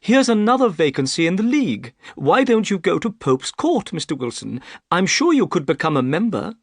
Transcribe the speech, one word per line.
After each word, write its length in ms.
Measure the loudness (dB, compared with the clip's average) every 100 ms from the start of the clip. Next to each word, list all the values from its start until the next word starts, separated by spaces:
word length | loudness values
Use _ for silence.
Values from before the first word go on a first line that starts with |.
Here's 280 | 4 4 4
another 400 | 2 2 4 2
vacancy 580 | 2 0 0 -4 0 0
in 100 | 0
the 60 |
League. 520 | 0 0 0 -4 -8 _ -20
Why 300 | -4 2 2
don't 260 | 4 2 2
you 80 | -2
go 200 | 0 -2
to 120 | -4
Pope's 400 | -6 0 0 -2
Court, 420 | -4 -2 -2 -2
Mister 220 | -10 -6
Wilson? 460 | -6 -6 -8 -10 -12 -12 -20 _
I'm 160 | 0 0
sure 260 | 2 2
you 140 | 2 2
could 200 | -2 -2
become 300 | -2 0 0
a 60 |
member. 520 | 0 0 -2 -4 -8 -12